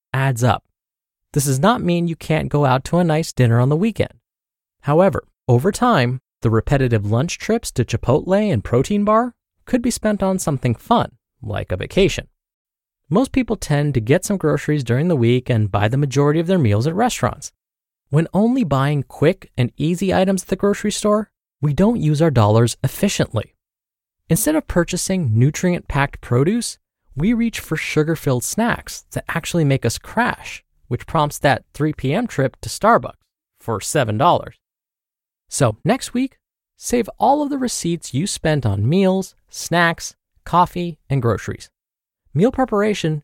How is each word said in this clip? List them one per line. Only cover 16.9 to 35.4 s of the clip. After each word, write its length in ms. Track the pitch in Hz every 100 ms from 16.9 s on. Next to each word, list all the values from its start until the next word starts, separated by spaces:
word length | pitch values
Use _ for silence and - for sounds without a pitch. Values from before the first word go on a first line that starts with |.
| 180
restaurants. 560 | 240 - 107 - - _ _ _ _ _ _
When 200 | 143 165
only 300 | 185 226 262
buying 400 | 175 135 139 147
quick 480 | - - 151 - - -
and 160 | 123 -
easy 380 | 151 175 190
items 300 | 180 190 190
at 40 | -
the 80 | 190
grocery 380 | 202 202 214
store, 360 | - 214 208 214 _ _ _
we 120 | 147
don't 280 | 139 202 240
use 200 | 151 147
our 100 | 165
dollars 460 | 123 104 110 117 -
efficiently. 680 | 135 - 202 - - 110 - _ _ _ _ _ _ _ -
Instead 260 | 165 - 311
of 120 | -
purchasing 680 | - - - - 190 135 107
nutrient-packed 840 | 135 - 180 175 - 139 139 -
produce, 580 | - 123 151 233 - - _ _ _ 135
we 180 | 185
reach 260 | 233 233 -
for 160 | - 156
sugar-filled 720 | - 151 156 160 147 123 -
snacks 600 | - 233 - - - -
that 140 | - -
actually 380 | 170 - 175 143
make 200 | 135 117
us 140 | -
crash, 640 | - - 240 - - - _ _ -
which 160 | - -
prompts 320 | 160 147 -
that 280 | 143 120 -
three 180 | - 151
P 220 | - 131
M 140 | 147 147
trip 280 | - 127 -
to 80 | 110
Starbucks 480 | - 208 226 101 - _ _ _ _
for 220 | - 104
seven 360 | - 156 113 107
dollars. 380 | 165 143 - - _ _ _ _ _ _ _ _